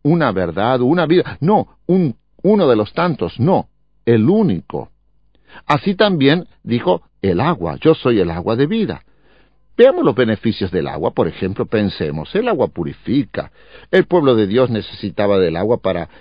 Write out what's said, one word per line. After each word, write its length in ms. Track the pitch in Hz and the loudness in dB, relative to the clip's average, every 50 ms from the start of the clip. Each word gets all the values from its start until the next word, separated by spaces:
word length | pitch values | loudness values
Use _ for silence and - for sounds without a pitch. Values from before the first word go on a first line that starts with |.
una 300 | - 143 170 - 151 123 | -2 0 0 2 0 0
verdad, 500 | 92 92 90 85 80 95 104 123 131 127 | 0 -2 -4 -4 -2 -2 0 0 0 0
una 240 | 123 127 165 180 165 | 2 0 0 0 2
vida". 320 | 151 175 175 - - - - | 2 2 0 0 -2 -6 -4
No, 380 | 135 175 214 180 - - _ _ _ | -2 0 0 0 -2 -4 _ _ _
un, 300 | - 180 190 175 135 110 _ _ _ _ _ | 0 0 0 0 -2 -4 _ _ _ _ _
uno 260 | - 180 220 208 180 | 0 2 2 4 4
de 80 | 135 120 | 2 2
los 180 | 107 107 - - | 2 0 -2 -2
tantos, 460 | 165 170 180 139 - 90 82 - - | -2 -2 -2 -2 -4 -6 -6 -2 -2
no, 280 | 113 175 185 - - _ _ _ _ _ _ _ - | 0 2 2 0 -2 _ _ _ _ _ _ _ 0
el 200 | 117 117 110 107 | 2 2 4 4
único. 640 | 143 196 220 214 151 95 80 - - - 71 55 - _ _ _ _ _ _ _ _ _ _ _ _ - - - | 4 2 2 2 0 0 -4 -6 -8 -10 -10 -10 -12 _ _ _ _ _ _ _ _ _ _ _ _ -20 -12 -4
Así 260 | - 151 143 - 202 196 | -2 -2 0 0 -2 0
también 540 | 185 220 208 185 156 131 139 147 185 - - _ _ - | 2 2 2 2 4 4 4 4 2 -2 -10 _ _ -6
dijo, 400 | - 117 120 - 180 180 165 _ _ _ - | -4 -4 -2 0 0 -2 -2 _ _ _ -4
"El 180 | - 95 85 87 | -2 0 0 0
agua, 380 | 127 165 165 107 85 85 71 64 | 0 0 -2 -2 -4 -8 -6 0
yo 140 | - 160 160 | 2 2 2
soy 280 | - - 131 120 101 | 2 2 0 2 2
el 100 | 90 87 | 0 0
agua 240 | 82 82 - 110 113 | -2 -6 -4 -4 -2
de 100 | 120 139 | 0 -2
vida". 380 | 151 220 226 202 131 85 - - _ _ _ _ _ _ _ _ _ _ _ _ _ - | -2 0 -2 -4 -4 -6 -10 -12 _ _ _ _ _ _ _ _ _ _ _ _ _ 2
Veamos 260 | - 233 269 349 359 311 | 4 6 6 6 4 0
los 120 | 160 107 | 0 2
beneficios 560 | - 123 110 110 - - 117 107 - 101 90 | 2 0 0 0 -2 -2 -4 -4 -4 -6 -4
del 160 | 92 90 71 | -4 -4 -4
agua, 240 | 69 80 76 82 117 | -4 -6 -4 -4 -4
por 160 | - - 113 | 0 0 -2
ejemplo, 400 | 82 - - - 95 104 - 113 | -2 -2 -4 -6 -6 -4 -4 -6
pensemos, 680 | - - 107 104 95 - - 85 76 73 78 76 - - | -2 -2 -2 -2 -2 -4 -4 -6 -6 -6 -8 -8 -6 -4
el 140 | 196 254 | -4 -2
agua 220 | 240 214 139 113 78 | -2 0 0 -2 -2
purifica. 800 | - 85 82 71 - - - 87 110 143 131 - - - 69 - _ _ - - - - - - | -2 -6 -8 -8 -8 -10 -6 -2 -2 -2 -2 -4 -6 -10 -10 -10 _ _ -20 -20 -20 -20 -8 0
El 140 | - 190 180 | 2 2 2
pueblo 280 | - 175 175 147 135 123 | 4 2 2 4 4 4
de 140 | 110 107 | 4 2
Dios 240 | 95 104 123 131 120 | 2 2 2 2 2
necesitaba 640 | 117 104 95 - - - - 101 - - 104 101 101 | 0 -4 -6 -8 -14 -10 -10 -8 -4 -2 0 2 2
del 200 | 95 92 82 80 | 2 2 0 0
agua 200 | 85 98 107 120 107 | -2 -2 -2 -2 0
para 300 | - 95 92 87 82 - - - | -2 -2 -4 -4 -6 -8 -14 -20